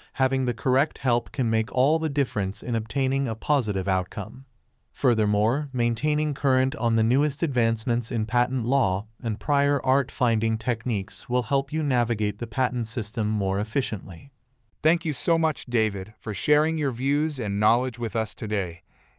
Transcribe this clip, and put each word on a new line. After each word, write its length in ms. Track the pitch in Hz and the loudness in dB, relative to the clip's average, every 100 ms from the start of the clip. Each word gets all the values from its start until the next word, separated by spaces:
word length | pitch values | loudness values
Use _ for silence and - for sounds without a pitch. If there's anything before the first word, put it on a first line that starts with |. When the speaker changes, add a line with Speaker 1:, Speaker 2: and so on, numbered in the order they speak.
| - | -16
Speaker 1:
having 300 | - 131 131 | -2 0 2
the 100 | 127 | 0
correct 440 | 117 139 127 156 - | 0 2 2 0 -2
help 340 | 135 120 - | 0 0 0
can 160 | - 117 | -2 2
make 240 | 113 110 | 2 0
all 260 | - 135 160 | 2 2 2
the 120 | 156 | 0
difference 520 | 143 135 - 95 95 | 0 0 0 -2 -4
in 120 | - | -2
obtaining 520 | 117 110 139 131 135 135 | -2 -2 -2 0 0 -2
a 80 | |
positive 540 | 113 - 147 107 98 95 | -4 0 0 2 -2 0
outcome. 560 | 92 90 - 101 127 135 _ _ _ _ | 0 0 -6 -8 -10 -18 _ _ _ _
Furthermore, 760 | - 131 110 104 104 107 139 143 | -2 2 2 2 2 2 0 -2
maintaining 640 | 127 120 117 151 151 151 | 0 0 0 0 0 0
current 420 | 143 139 131 131 - | 0 2 4 2 0
on 180 | 117 | 2
the 80 | 113 | 2
newest 400 | 110 131 147 139 | 4 4 2 0
advancements 680 | 165 127 113 113 - 117 113 | -2 2 2 0 0 -2 -2
in 140 | 117 107 | -2 0
patent 380 | 123 123 127 | 2 2 0
law 440 | 113 135 104 92 107 _ | 0 2 2 0 -4 _
and 200 | 117 104 | -4 -4
prior 440 | - 143 143 143 | 0 2 2 2
art 240 | 127 135 131 | 2 2 0
finding 480 | - 123 110 113 110 | 0 2 2 0 0
techniques 720 | - 113 127 107 95 - - | -2 -2 -2 -2 -4 -10 -2
will 140 | 123 | -2
help 300 | 113 139 135 | 0 0 0
you 100 | 156 | -2
navigate 560 | 147 127 117 107 104 104 | 0 2 2 0 0 -2
the 80 | 113 | -6
patent 400 | - 131 123 110 | -2 0 0 -4
system 400 | - 104 - 107 | -4 -4 -2 0
more 320 | 107 98 98 | 0 0 0
efficiently. 720 | 107 143 - 101 98 85 139 - _ _ _ _ | -2 -2 -2 -6 -8 -14 -16 -20 _ _ _ _
Speaker 2:
Thank 200 | 156 170 | 0 0
you 80 | 160 | -2
so 240 | 143 - 165 | -4 0 2
much, 300 | 160 147 - | 0 -2 -2
David, 480 | 117 110 101 92 - | 0 0 -2 -8 -10
for 120 | - | -8
sharing 460 | 101 - 147 156 160 | -4 2 2 2 0
your 140 | 147 | -2
views 480 | 117 135 143 156 143 | -2 0 0 0 -2
and 180 | 104 101 | -2 2
knowledge 400 | 107 120 127 120 | 4 4 0 -4
with 160 | 117 | -4
us 200 | 117 110 | -2 -4
today. 480 | - 110 104 90 85 _ _ _ | -6 -4 -2 -2 -8 _ _ _